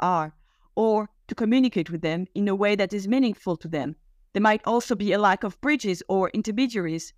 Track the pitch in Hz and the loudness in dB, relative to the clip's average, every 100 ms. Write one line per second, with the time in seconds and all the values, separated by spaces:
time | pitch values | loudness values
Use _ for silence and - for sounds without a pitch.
0 | 180 175 156 - _ _ _ - 220 214 | -2 0 -2 -10 _ _ _ 0 2 2
1 | 208 _ - - 220 254 254 190 160 165 | -2 _ -10 -2 2 4 4 0 -4 -4
2 | 160 165 180 - 202 196 208 208 190 208 | -4 -4 -4 -2 0 2 2 2 0 -2
3 | 196 254 247 202 185 170 165 160 135 156 | 0 2 2 0 -4 -4 -4 -6 -6 -8
4 | _ _ _ 196 214 214 - 233 - 214 | _ _ _ 0 2 2 2 -2 0 -2
5 | 202 196 208 190 208 - 269 302 202 180 | 0 2 4 2 -2 -6 -2 -2 -2 -4
6 | - 190 185 - 214 208 269 214 170 165 | -2 0 0 -2 -4 0 0 -2 -4 -6
7 | - | -10